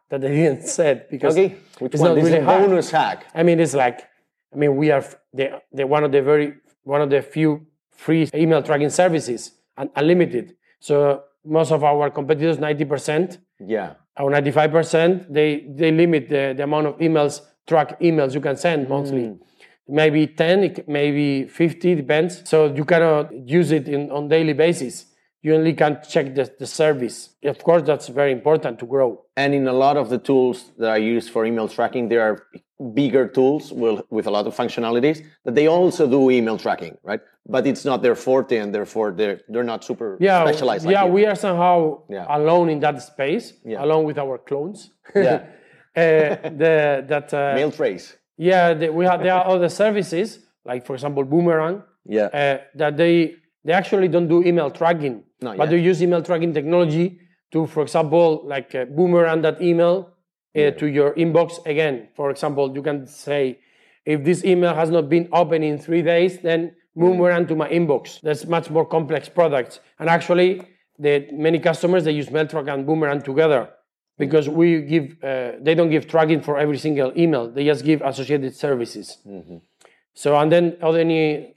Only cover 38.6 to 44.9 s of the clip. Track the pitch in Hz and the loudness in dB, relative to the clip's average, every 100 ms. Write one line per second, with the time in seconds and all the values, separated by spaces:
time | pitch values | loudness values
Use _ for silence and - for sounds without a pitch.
38.6 | 104 104 98 110 107 90 104 95 - 113 | -2 -6 -6 -4 -4 -2 -4 -4 -8 -6
39.6 | 120 110 - 120 110 95 190 185 156 151 | -6 -6 -8 -10 -8 -2 2 2 2 0
40.6 | 131 113 160 196 185 190 214 190 208 175 | -2 -2 0 2 2 2 2 0 -2 0
41.6 | 180 175 160 143 - 98 90 147 151 175 | 2 4 2 -4 -10 -10 -4 0 2 4
42.6 | 170 151 147 139 - - 139 202 - - | 2 0 -2 -4 -10 -6 -4 -4 -6 -18
43.6 | 117 110 143 156 156 143 139 123 - 139 | -10 -4 0 0 0 -4 -6 -8 -8 -8
44.6 | 160 208 - | -8 -12 -20